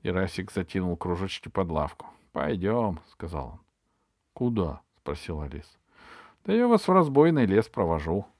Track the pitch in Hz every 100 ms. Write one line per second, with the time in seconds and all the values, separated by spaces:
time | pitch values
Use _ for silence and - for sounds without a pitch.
0 | - 90 92 - 92 - 90 95 90 85
1 | 90 87 95 - - - 90 78 73 -
2 | - _ _ - 73 101 95 120 110 80
3 | _ _ 82 82 60 - _ _ _ _
4 | _ _ _ - 123 110 82 69 _ _
5 | - 71 - 78 73 78 - _ _ _
6 | - - - _ - 220 247 226 - 185
7 | 156 139 160 156 107 101 - - 85 82
8 | 78 95 - _